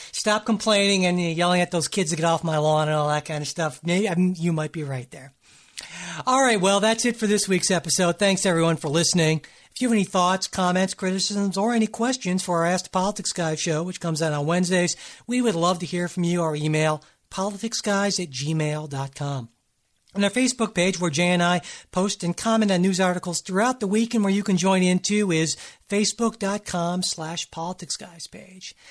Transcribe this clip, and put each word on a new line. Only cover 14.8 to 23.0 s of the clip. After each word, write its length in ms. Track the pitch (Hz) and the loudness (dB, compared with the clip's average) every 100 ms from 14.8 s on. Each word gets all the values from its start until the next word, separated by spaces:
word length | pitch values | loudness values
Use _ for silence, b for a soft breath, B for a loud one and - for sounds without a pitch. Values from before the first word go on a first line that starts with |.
| 175 - B B - | 0 -2 B B -4
we 140 | 247 | 0
would 140 | 240 170 | 2 2
love 240 | 170 175 | 2 0
to 60 | 175 | -2
hear 220 | 175 175 | -4 -4
from 160 | 180 | -2
you. 180 | 170 175 | 0 0
Our 140 | 160 151 | 0 0
email, 480 | 151 151 156 151 b b _ | 0 2 0 -2 b b _
politicsguys 880 | - 196 202 226 - 214 196 202 185 | -6 -4 -4 -6 -4 -2 0 0 -2
at 120 | 170 | -6
gmail 600 | 127 147 160 151 151 151 | -6 -4 -2 -2 -4 -6
dot 240 | 139 135 | -8 -8
com. 360 | - 143 139 113 _ _ _ _ _ _ 196 | -6 -6 -6 -10 _ _ _ _ _ _ -2
On 80 | |
our 60 | 202 | 0
Facebook 460 | 247 254 - - 175 | 2 0 0 -2 0
page, 240 | 185 175 | 0 0
where 100 | 175 | 0
Jay 200 | 143 175 | 2 2
and 120 | 180 | 2
I 200 | 175 175 B B B | 2 0 B B B
post 320 | 180 202 - | -2 -2 -2
and 140 | 175 - | -4 -2
comment 340 | 226 226 208 | 0 2 4
on 120 | 180 | 4
news 160 | 190 | 2
articles 420 | 185 | 2